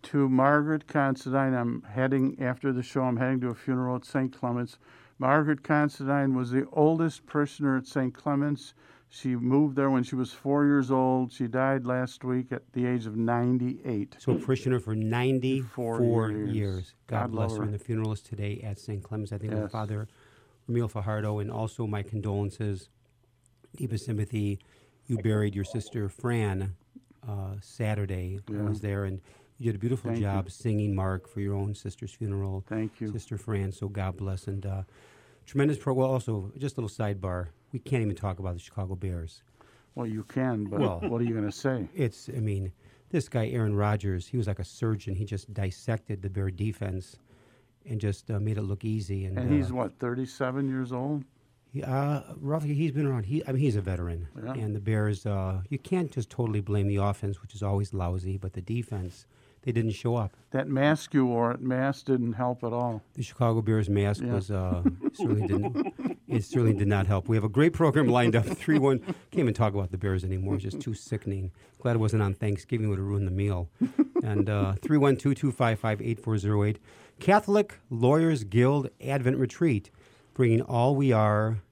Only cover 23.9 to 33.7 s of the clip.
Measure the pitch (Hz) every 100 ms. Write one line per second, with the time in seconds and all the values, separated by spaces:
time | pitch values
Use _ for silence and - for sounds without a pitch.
23.9 | 110 - 107 104 107 101 98 _ _ _
24.9 | _ - 113 104 107 107 101 95 117 -
25.9 | 120 101 - 123 117 104 95 98 92 _
26.9 | - _ _ 117 101 95 101 - - 110
27.9 | 104 98 92 90 98 98 104 104 107 104
28.9 | 101 98 95 - - _ _ 117 104 113
29.9 | 127 123 117 104 98 92 - 120 107 104
30.9 | 98 95 92 - - 98 101 98 101 101
31.9 | - 101 - 107 98 98 95 - 110 110
32.9 | - 110 107 - 101 - 104 98